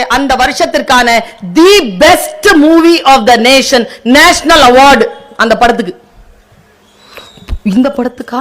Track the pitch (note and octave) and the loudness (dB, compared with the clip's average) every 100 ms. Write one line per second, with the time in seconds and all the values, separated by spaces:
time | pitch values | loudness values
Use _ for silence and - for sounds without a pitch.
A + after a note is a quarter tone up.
0 | - B3+ C#4 B3+ C4 C#4 F4 D4 B3+ B3 | -2 -4 -2 -2 -4 -4 -4 -4 -2 0
1 | A#3+ A#3 A#3 - F3+ F#3 F4+ G#4 B3 F3+ | 0 -2 -4 -16 -6 2 4 2 0 0
2 | D#4 F4+ - - G#4 E4 D4+ E4 E4 E4+ | 0 0 -4 -4 0 2 4 4 2 0
3 | C4+ C4+ G#3+ A#3 A#3+ C4+ C4 B3+ A3 - | 2 0 2 0 2 0 0 -2 -4 -8
4 | A3+ C#4 E4+ E4+ D4+ D#4+ B3 B3+ C#4 B3+ | 0 2 2 0 0 2 4 4 4 2
5 | D#3 - - - A3+ A3 A#3 G#3+ F3+ - | 0 -6 -18 -6 -4 0 0 -2 -6 -12
6 | _ _ - _ _ _ _ _ _ _ | _ _ -20 _ _ _ _ _ _ _
7 | _ - - - - - G#3 G3+ C#4 C#4+ | _ -20 -20 -20 -12 -8 -4 -2 -2 -4
8 | B3 B3 - B3 | -8 -10 -12 -10